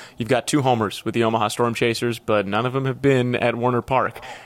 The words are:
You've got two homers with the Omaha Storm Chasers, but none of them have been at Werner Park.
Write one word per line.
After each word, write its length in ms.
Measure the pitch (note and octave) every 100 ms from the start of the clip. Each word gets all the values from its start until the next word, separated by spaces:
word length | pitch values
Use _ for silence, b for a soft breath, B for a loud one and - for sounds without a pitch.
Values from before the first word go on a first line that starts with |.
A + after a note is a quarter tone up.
| B -
You've 120 | A2+
got 160 | B2 -
two 160 | D3+
homers 420 | C3 A#2 G2+ -
with 80 | A2+
the 100 | A#2
Omaha 240 | A2+ A2+ G#2+
Storm 260 | - A#2+
Chasers, 440 | A2+ A#2+ A2 A#2+ A#2
but 280 | - G#2+ G2
none 180 | G#2
of 80 | B2
them 140 | C3 C3+
have 160 | B2
been 320 | C#3 C3 B2 A#2+
at 180 | B2
Werner 280 | A#2 B2 A#2+
Park. 420 | - C3 G2 - B B